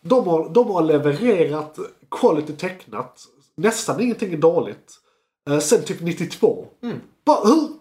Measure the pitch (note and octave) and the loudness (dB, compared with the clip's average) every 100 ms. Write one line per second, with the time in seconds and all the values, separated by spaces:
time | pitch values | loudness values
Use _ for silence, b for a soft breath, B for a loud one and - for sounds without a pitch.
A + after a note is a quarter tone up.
0 | E3+ B3+ F#3 D#3+ D#3 F3 A3+ F3+ D#3 D3+ | 2 2 4 0 0 -2 0 0 2 2
1 | D3 D3 A#3+ F#3+ C#3 D3+ D3+ - - _ | 2 0 0 2 0 -2 -8 -14 -16 _
2 | _ - A#3+ D#3 D3 D3 F#3 F#3 - G#2+ | _ 0 2 2 -4 -8 -8 -10 -12 -12
3 | B2 _ - _ _ - G3+ A3 - D3 | -12 _ -20 _ _ -2 -2 0 -4 -2
4 | A#3+ A3 G3 E3 D#3+ E3+ G#2 A2 _ - | -2 -2 -6 2 4 2 -4 -10 _ -20
5 | _ _ _ _ - D3 D3 A3+ D3 F3+ | _ _ _ _ -2 -2 2 2 2 -6
6 | E3+ E3 E3+ - G#3+ - - _ A#3+ C3+ | -6 -4 -6 0 0 0 -10 _ -10 -10
7 | - _ - B3 G3+ D#4 D4 - | -14 _ 0 4 4 4 2 -10